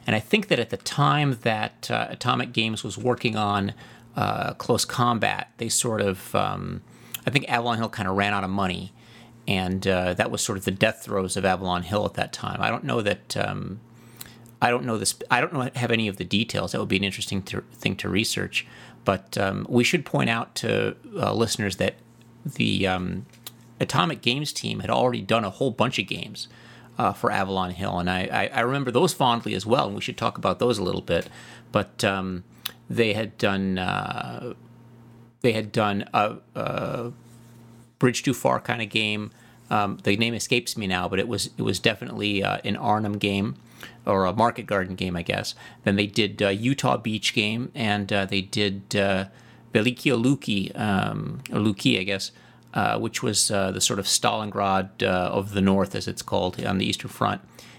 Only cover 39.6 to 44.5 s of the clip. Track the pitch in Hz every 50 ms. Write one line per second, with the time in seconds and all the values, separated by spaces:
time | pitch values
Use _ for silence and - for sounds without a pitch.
39.6 | - - - 107 104 98 98 - - 110 101 104 117 117 117 107 - - 131 120
40.6 | 120 - - - 107 95 92 90 90 87 95 92 - 117 113 101 - - - -
41.6 | 113 107 98 - - 113 110 - 123 123 120 110 104 104 101 98 98 95 98 101
42.6 | - 104 104 107 - 107 107 107 107 104 104 104 101 101 98 98 98 117 135 -
43.6 | - - - - - - - - - - 107 95 95 92 92 113 113 117